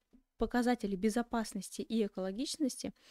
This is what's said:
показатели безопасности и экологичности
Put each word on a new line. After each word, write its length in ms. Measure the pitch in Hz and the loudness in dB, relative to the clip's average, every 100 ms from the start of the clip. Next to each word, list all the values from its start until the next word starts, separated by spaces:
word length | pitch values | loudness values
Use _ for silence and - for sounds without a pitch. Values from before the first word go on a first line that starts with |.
| _ - _ - | _ -20 _ -2
показатели 580 | 220 247 240 240 202 190 | 2 4 4 2 0 2
безопасности 840 | 214 233 233 233 214 202 - - | 2 2 0 -2 -2 -6 -8 -8
и 220 | - 226 202 | -2 0 0
экологичности 840 | - 190 196 294 - 269 - - - - | 0 -4 -4 -4 0 -2 -2 -8 -10 -18